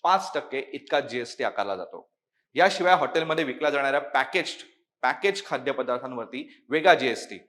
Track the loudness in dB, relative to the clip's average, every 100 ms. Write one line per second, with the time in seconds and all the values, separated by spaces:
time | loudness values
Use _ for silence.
0 | 4 2 2 -8 -6 -8 -8 -12 -2 -2
1 | -2 -6 -8 -4 -4 -2 -4 -4 -8 -14
2 | -20 _ _ _ _ 4 4 6 4 4
3 | 4 0 0 0 0 0 0 2 2 0
4 | 0 0 0 -2 -4 -10 -18 _ _ _
5 | -2 0 -2 -2 -6 -6 -4 -4 -2 -4
6 | -6 -10 -10 -12 -14 -20 _ 2 6 6
7 | 4 -4 -8 -16